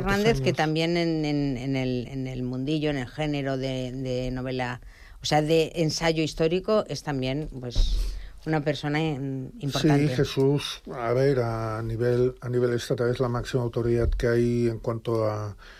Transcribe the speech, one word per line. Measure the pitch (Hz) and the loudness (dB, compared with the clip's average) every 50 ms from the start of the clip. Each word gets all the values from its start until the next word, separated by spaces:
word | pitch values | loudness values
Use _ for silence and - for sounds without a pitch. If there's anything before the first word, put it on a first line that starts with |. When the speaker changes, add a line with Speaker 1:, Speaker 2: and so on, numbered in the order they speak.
| 185 196 | 4 4
Speaker 1:
Hernández, | 196 202 208 226 233 135 | 2 4 4 4 2 4
que | 131 139 | 2 0
Speaker 2:
años. | 131 - | 2 2
Speaker 1:
también | 160 156 156 160 165 165 175 175 | 0 2 2 2 2 2 2 2
en, | 170 165 160 156 151 | 2 2 0 0 0
en, | 147 147 143 143 139 131 | 0 0 0 0 0 -2
en | 117 127 139 135 131 | -2 -2 -2 -2 0
el, | 131 127 127 123 117 127 | 0 0 0 -2 -4 -4
en | 135 135 131 131 | -6 -6 -6 -6
el | 131 123 127 | -6 -4 -4
mundillo, | 123 127 127 131 143 156 156 147 151 | -4 -4 -4 -2 -2 0 0 0 0
en | 143 135 | -2 -2
el | 123 - | -4 -6
género | - - 156 151 147 143 135 135 135 | -6 -4 -2 -2 -2 -2 -2 -2 -2
de, | 131 131 135 131 127 127 123 123 | -2 -2 -2 -2 -4 -4 -6 -6
de | 135 131 131 123 127 127 127 | -6 -4 -2 -2 -2 -2 -2
novela, | 127 127 127 131 131 127 127 123 123 127 - - - - - - - - | -4 -4 -4 -4 -4 -2 -4 -4 -6 -8 -12 -16 -20 -20 -20 -20 -18 -10
o | - | -2
sea, | - 151 151 | 2 2 2
de | 151 151 165 165 160 - - | 4 4 4 4 4 2 0
ensayo | 170 160 156 - - 165 170 165 160 | 0 0 0 0 0 0 0 2 2
histórico, | 156 151 - - 160 160 170 185 185 - 214 214 - - | 0 -2 0 0 2 2 2 0 0 2 2 2 2 0
es | 147 - - | -6 -6 -6
también, | - 139 131 131 131 135 147 156 139 135 131 | -4 -4 -2 -2 -2 -2 -2 -4 -6 -8 -10
pues, | 127 123 120 - - - - - - - - - - - - - - | -10 -2 2 2 4 4 4 0 0 -2 -4 -8 -12 -14 -16 -10 -4
una | 156 160 156 | -2 0 0
persona, | 143 156 143 - - 147 147 156 | 0 0 -2 -2 -2 -2 0 0
mm, | 160 160 147 127 139 139 135 131 131 - - - | 0 0 -2 -2 -4 -4 -4 -6 -8 -8 -10 -6
importante. | - 139 123 - - 156 147 143 147 147 | -6 -4 -2 2 4 4 6 6 4 2
Speaker 2:
Sí, | 127 | 2
Jesús, | 135 143 - - 139 135 - 180 139 - - - - - - | 2 0 0 2 2 4 4 4 2 -2 -4 -8 -10 -12 -12
a | 175 131 117 113 120 | -8 -4 -2 0 2
ver, | 131 135 139 139 127 | 4 4 4 4 2
a | 117 117 113 113 113 110 110 110 | 0 0 -2 -2 -4 -4 -4 -4
nivel, | 113 113 113 110 120 123 123 120 123 127 127 - | -4 -4 -2 0 2 2 4 4 2 2 0 -2
a | - 123 | -6 -2
nivel | 123 123 123 120 120 | 0 2 2 2 2
estatal | 117 - - 135 120 120 120 | 0 0 -2 -2 0 0 0
es | 120 120 | 0 0
la | 131 120 | 0 -2
máxima | 123 120 113 - - 127 120 | -2 -2 -4 -2 -2 0 0
autoridad | 117 - 123 113 117 117 120 117 117 | 0 -2 0 0 2 2 2 2 2
que | - - - 120 | 2 2 2 2
hay | 117 120 120 120 120 120 120 117 | 4 4 4 4 2 2 2 0
en | 113 110 | -2 -2
cuanto | - 123 113 113 - 127 120 113 110 107 | -4 -4 -4 -4 -2 -2 0 0 0 0
a, | 107 104 107 104 98 - - - - - | -2 -2 -6 -8 -10 -12 -16 -20 -20 -20